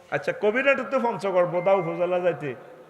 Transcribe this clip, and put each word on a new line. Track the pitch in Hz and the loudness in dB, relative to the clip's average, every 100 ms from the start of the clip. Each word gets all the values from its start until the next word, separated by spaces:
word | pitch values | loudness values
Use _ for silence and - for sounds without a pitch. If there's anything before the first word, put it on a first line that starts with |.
| - | -6
আচ্ছা, | 147 - | -4 -4
কবিরাটের | 170 208 240 277 262 214 | -2 0 2 2 2 0
তো | 269 | -2
পঞ্চগড় | 233 190 196 180 175 | 0 -2 0 2 2
বোদা | 175 185 | 2 2
উপজেলা | 196 165 170 175 180 | 2 2 -2 0 0
যাইতে | 180 147 147 117 - - | 0 -2 -4 -8 -14 -20